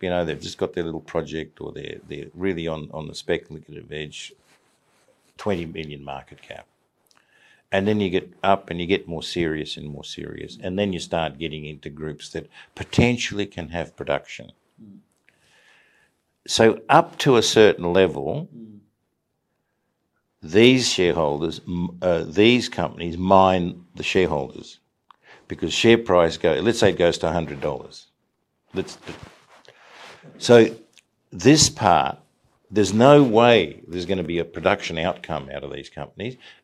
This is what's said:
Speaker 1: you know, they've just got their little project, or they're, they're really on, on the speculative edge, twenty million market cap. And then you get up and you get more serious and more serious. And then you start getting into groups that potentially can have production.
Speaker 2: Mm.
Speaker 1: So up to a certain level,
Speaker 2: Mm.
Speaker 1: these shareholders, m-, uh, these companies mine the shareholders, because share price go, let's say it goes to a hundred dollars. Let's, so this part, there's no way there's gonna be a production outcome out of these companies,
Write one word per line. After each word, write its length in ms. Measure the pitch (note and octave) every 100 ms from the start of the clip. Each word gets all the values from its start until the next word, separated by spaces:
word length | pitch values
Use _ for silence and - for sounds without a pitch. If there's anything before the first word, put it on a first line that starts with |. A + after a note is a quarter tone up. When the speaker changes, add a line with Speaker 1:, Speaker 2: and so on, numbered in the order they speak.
Speaker 1:
you 80 | F#2
know, 160 | F2+
they've 160 | E2 D2+
just 180 | F2+ -
got 140 | F2+
their 120 | F#2
little 160 | E2 D#2
project, 600 | - E2+ D2 D#2 D#2 -
or 120 | D2
they're, 260 | D2+ C#2+ - -
they're 200 | D2 -
really 320 | E2+ F#2+ E2+ E2
on, 220 | D#2 D2+
on 140 | D#2 D2+
the 60 |
speculative 800 | D2 - E2+ - D2+ - C#2+ C#2
edge, 400 | D2+ D2+ - - _ _ _ _ _ _ _ _ _ _ -
twenty 300 | G#2+ F2+ E2
million 380 | E2 D#2 C#2+
market 360 | C#2 C2+ - D2
cap. 240 | - - - _ _ _ _ _ _ _ _ _ _
And 140 | G2 G2+
then 140 | G#2
you 100 | F#2+
get 220 | F2+ - _
up 280 | F#2+ G2 -
and 100 | E2+
you 60 | E2+
get 200 | F#2+ -
more 160 | D#2+
serious 540 | - F2+ E2 D#2 D2 D#2
and 120 | D2+
more 160 | C#2+
serious. 540 | - - D2 D2 - -
And 160 | F#2+ F#2+
then 140 | G2+
you 60 | F2
start 400 | - E2+ D#2 D2
getting 260 | D#2+ D2+
into 260 | D2+ D2 D2
groups 400 | D2 D#2 D2+ -
that 180 | - - - -
potentially 720 | - - - A#2+ B2 - G2+ G2+
can 220 | - D2+
have 280 | E2+ D#2 -
production. 560 | C#2 C#2 - - - _ _ _
Speaker 2:
Mm. 160 | G#2+ G2 _ _ _ _ _ _ _ _ _ _ _ _ _ _ -
Speaker 1:
So 340 | - A2+ - -
up 300 | D3 E3+ -
to 180 | D3 A#2+
a 60 |
certain 500 | - A2+ G#2 - F2
level, 560 | F2+ F#2 C#2+ C#2 C3 F3 A#2
Speaker 2:
Mm. 220 | A2 G#2 _ _ _ _ _ _ _ _ _ _ _ _ _ _ _ _
Speaker 1:
these 460 | D#2+ F#2 A#2+ C3 A2+
shareholders, 720 | - F2 E2+ D2+ C#2+ E2 D#2+ -
m-, 320 | F2 F2 -
uh, 240 | F#2 E2+
these 440 | D#2 D#2 A2+ B2 A#2+
companies 480 | - E2 - E2+ E2+
mine 640 | F#2 F#2+ F#2+ F#2 F2 - -
the 80 | -
shareholders, 760 | - G2 E2+ D2+ C2 - - - _ _ _ _ _ - -
because 240 | D#2 E2+
share 260 | - A#2 A#2
price 380 | A#2 F2 E2 -
go, 160 | E2+
let's 240 | D2 G#2 A#2
say 120 | G2+
it 80 | E2+
goes 200 | E2+ E2
to 100 | E2+
a 40 |
hundred 280 | E2 D2+ C#2+
dollars. 460 | D2 C2 - - _ _ _ _ _ _ _
Let's, 260 | F#2 F2+ - - E2 - _ _ _ _ _ _ - - - - -
so 360 | - A#2+ A2+ - _ _ _ _ _
this 380 | F2+ G#2 D3+ -
part, 500 | - G#2 E2 C2+ - _ _ _ _ -
there's 240 | G#2 F#2
no 280 | G#2+ C3 D3
way 600 | C3 G#2+ A#2+ A2+ D2+ - -
there's 180 | F2 E2+
gonna 160 | F#2+
be 160 | E2 E2+
a 60 |
production 520 | E2 F2 F2+ G2+ - E2
outcome 540 | F2 - - D2+ C2+
out 140 | C#2
of 80 | C#2
these 180 | C2+ -
companies, 460 | - C#2 - A2+ B2+ - _